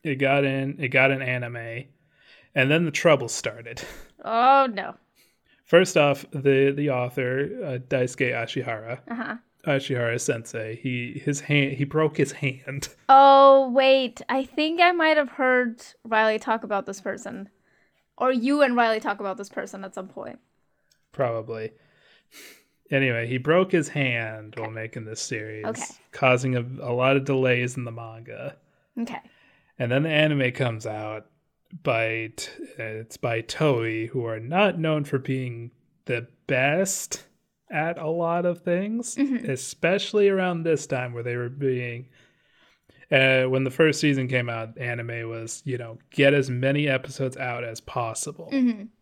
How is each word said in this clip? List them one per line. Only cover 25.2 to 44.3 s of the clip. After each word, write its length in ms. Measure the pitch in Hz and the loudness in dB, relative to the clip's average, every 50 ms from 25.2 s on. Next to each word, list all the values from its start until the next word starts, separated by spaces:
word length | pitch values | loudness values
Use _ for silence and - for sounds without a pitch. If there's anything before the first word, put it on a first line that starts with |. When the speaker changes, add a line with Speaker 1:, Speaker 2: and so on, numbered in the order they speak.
Speaker 1:
series, 440 | - - 131 110 107 110 107 107 107 | -8 -8 -8 -8 -8 -10 -10 -8 -8
Speaker 2:
Okay. 180 | 220 113 - - - - _ _ _ | -8 -8 -8 -10 -12 -14 _ _ _
Speaker 1:
causing 440 | - - 139 127 127 123 131 131 127 | -12 -8 -2 -2 -2 0 0 -2 -4
a, 60 | 123 117 123 131 131 | -4 -6 -8 -12 -12
a 120 | - 120 123 | -8 -6 -4
lot 240 | 123 127 131 135 | -2 0 2 0
of 80 | 139 139 | 0 0
delays 500 | 139 139 131 131 127 123 123 123 123 123 | -2 -2 0 0 0 0 0 -2 -4 -6
in 60 | 127 123 | -8 -10
the 80 | 120 | -10
manga. 640 | 113 117 117 113 113 113 113 117 113 107 120 139 - _ _ _ _ _ _ _ _ - | -12 -14 -14 -16 -16 -18 -18 -16 -14 -12 -12 -14 -14 _ _ _ _ _ _ _ _ -8
Speaker 2:
Okay. 200 | 233 233 - - _ - _ _ _ _ _ _ _ _ _ | -8 -8 -10 -14 _ -20 _ _ _ _ _ _ _ _ _
Speaker 1:
And 140 | - 131 117 | -6 -2 0
then 120 | 123 139 151 | 0 0 0
the 60 | 160 | 2
anime 420 | 156 151 156 151 151 139 131 123 120 | 4 4 4 4 4 2 0 0 0
comes 340 | - 135 120 113 110 113 | -2 -2 -2 -2 -6 -8
out 380 | 113 107 107 107 107 107 110 - _ _ _ _ _ _ _ _ _ - 165 _ | -10 -8 -8 -8 -8 -10 -10 -12 _ _ _ _ _ _ _ _ _ -20 -6 _
by 480 | 151 120 113 113 113 110 113 113 110 - | 0 0 0 0 0 -2 -4 -6 -8 -10
t-, 120 | - - - - - 330 - - - | -12 -14 -14 -12 -16 -18 -16 -12 -12
uh, 40 | 113 | -10
it's 340 | 110 107 110 113 _ - | -10 -10 -10 -12 _ -12
by 240 | - - 123 117 113 | -6 -4 -2 -2 -2
Toei, 680 | 113 - - - 156 151 135 117 113 113 113 113 113 | -4 -6 -4 0 2 2 2 2 0 -2 -2 -4 -4
who 180 | 117 - 131 117 | -4 -4 -4 -4
are 140 | 113 113 110 | -4 -6 -6
not 400 | 113 123 165 185 208 196 - 170 | -6 -2 2 4 4 4 2 0
known 240 | 160 156 156 151 147 | -2 0 0 -2 -2
for 140 | 143 - 135 | -2 -2 -4
being 520 | 135 - 131 131 131 123 120 117 117 120 _ _ _ _ _ _ _ | -2 -2 -4 -4 -4 -6 -8 -10 -14 -16 _ _ _ _ _ _ _
the 220 | - 123 117 120 - _ _ _ | -4 -4 -4 -4 -10 _ _ _
best 800 | - 139 127 131 143 151 175 196 185 - - - - - - - _ _ _ _ _ _ _ _ _ | -2 0 2 2 2 2 2 0 0 -2 -6 -6 -8 -10 -12 -12 _ _ _ _ _ _ _ _ _
at 280 | 208 151 156 165 175 | -4 -4 -2 -2 -4
a 100 | 175 165 | -4 -4
lot 380 | 156 165 170 170 165 170 175 175 | -4 -2 -2 0 0 0 0 0
of 180 | 180 175 175 _ | 0 -2 -2 _
things, 520 | 185 175 180 196 208 220 233 233 - - | -2 0 0 0 -2 -4 -4 -6 -6 -2
Speaker 2:
Mm-hmm. 320 | - 277 277 262 233 - - | 0 0 0 0 -2 -2 -4
Speaker 1:
especially 800 | 135 123 - - - _ - 170 185 202 - - - 208 202 196 | -4 -4 -6 -12 -8 _ 0 2 2 0 -2 0 2 4 4 4
around 340 | 196 190 185 180 175 165 165 | 4 2 0 0 -2 -2 0
this 240 | 165 160 147 - | 0 0 0 0
time 240 | - 147 127 123 123 120 | -4 -4 -4 -4 -6 -8
where 100 | 120 117 | -6 -6
they 120 | 123 120 | -4 -4
were 140 | 120 120 120 | -4 -4 -6
being, 580 | 131 139 139 135 127 123 123 120 120 120 131 _ _ _ _ _ _ _ _ _ _ _ _ _ _ _ _ _ _ _ - _ | -6 -2 -2 0 0 0 -4 -6 -10 -12 -14 _ _ _ _ _ _ _ _ _ _ _ _ _ _ _ _ _ _ _ -6 _
uh, 320 | - 135 131 135 131 131 131 | -2 0 2 2 2 0 0
when 220 | 131 131 131 135 | 0 -2 -2 -2
the 40 | 131 | -4
first 300 | 131 - 165 156 147 147 | 0 2 2 2 2 0
season 300 | - 147 139 135 131 | 0 0 0 0 -2
came 180 | 123 | -2